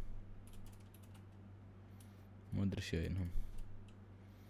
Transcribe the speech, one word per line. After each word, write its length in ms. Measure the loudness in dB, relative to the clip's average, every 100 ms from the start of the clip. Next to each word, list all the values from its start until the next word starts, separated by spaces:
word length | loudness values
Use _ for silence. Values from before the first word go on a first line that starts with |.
| 6 0 -2 -8 -8 -8 -8 -8 -12 -12 -12 -12 -12 -12 -12 -12 -12 -14 -14 -12 -12 -14 -12 -12 0
ما 100 | 6
أدري 180 | 6 6
شو 160 | 4 4
جايينهم. 320 | 6 4 6 6 6 2 0 -2 -6 -10 -12 -14 -14 -14 -14